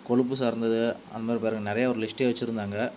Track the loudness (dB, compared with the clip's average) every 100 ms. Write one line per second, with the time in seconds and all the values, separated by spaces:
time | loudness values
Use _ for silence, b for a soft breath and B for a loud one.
0 | 2 2 4 2 0 0 0 2 2 -2
1 | -8 -8 -2 0 0 -2 -2 0 0 0
2 | -2 0 0 0 -2 -4 -4 -2 -4